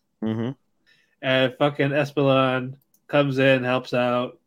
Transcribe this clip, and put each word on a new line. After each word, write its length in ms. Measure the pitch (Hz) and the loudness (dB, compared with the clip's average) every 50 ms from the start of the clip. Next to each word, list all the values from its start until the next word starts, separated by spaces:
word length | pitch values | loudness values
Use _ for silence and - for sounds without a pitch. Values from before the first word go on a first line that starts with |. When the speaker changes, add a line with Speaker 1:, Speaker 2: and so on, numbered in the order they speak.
| _ _ _ _ - | _ _ _ _ -6
Speaker 1:
Mm-hmm. 280 | 110 110 113 117 120 139 - _ _ _ _ _ _ _ _ _ _ _ _ | -6 -4 -4 -4 -6 -8 -10 _ _ _ _ _ _ _ _ _ _ _ _
Speaker 2:
And 320 | - 135 131 131 131 131 127 - | -4 -2 0 2 0 0 0 0
fucking 320 | 147 147 143 - 143 139 | 0 0 0 0 -2 0
Espelon 880 | 139 147 147 139 - - 143 135 131 135 131 131 127 131 127 131 131 - _ _ _ _ _ - | 0 -2 -2 -2 -2 0 2 2 4 2 2 2 0 -2 -4 -8 -10 -14 _ _ _ _ _ -2
comes 300 | - 147 143 143 131 131 | 0 2 2 2 2 2
in, 240 | 131 135 135 131 123 | 4 4 4 2 2
helps 300 | 123 127 131 127 - - | 0 -2 -2 -2 -2 -2
out. 460 | 123 123 123 123 123 123 123 - - _ | -2 0 0 0 -2 -2 -4 -8 -16 _